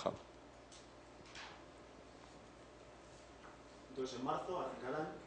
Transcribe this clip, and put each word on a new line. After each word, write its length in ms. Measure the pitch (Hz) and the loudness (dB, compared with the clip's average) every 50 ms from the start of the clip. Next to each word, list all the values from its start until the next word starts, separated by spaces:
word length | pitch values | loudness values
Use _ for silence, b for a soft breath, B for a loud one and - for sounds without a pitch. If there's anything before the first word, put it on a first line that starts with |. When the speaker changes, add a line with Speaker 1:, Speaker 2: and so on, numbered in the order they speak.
| - | 8
Speaker 1:
Hub. 120 | 95 92 - - - - - - - - - - - - - - - - - - - - - - - - - - - - - - - - - - - - - - - - - - - - - - - - - - - - - - - - - - - - - - - - - - - - - - - - - - - | 6 6 6 -2 -8 -10 -12 -12 -12 -12 -12 -12 -10 -10 -10 -10 -10 -12 -12 -12 -12 -12 -10 -10 -8 -6 -4 -4 -4 -6 -8 -10 -10 -10 -12 -12 -12 -12 -12 -12 -12 -12 -10 -10 -10 -10 -10 -10 -10 -12 -12 -12 -12 -10 -10 -10 -12 -12 -12 -12 -12 -10 -10 -10 -10 -10 -10 -10 -10 -10 -10 -12 -12 -12 -12 -10 -4
Speaker 2:
Entonces, 280 | 131 131 131 123 120 123 | 2 4 4 4 4 4
en 60 | 131 | 6
marzo 360 | 151 156 156 - - - - | 8 8 8 6 6 6 6
arrancarán 480 | - - - - 127 127 147 156 160 180 - - - | 6 4 2 2 2 4 6 6 6 4 2 -2 -6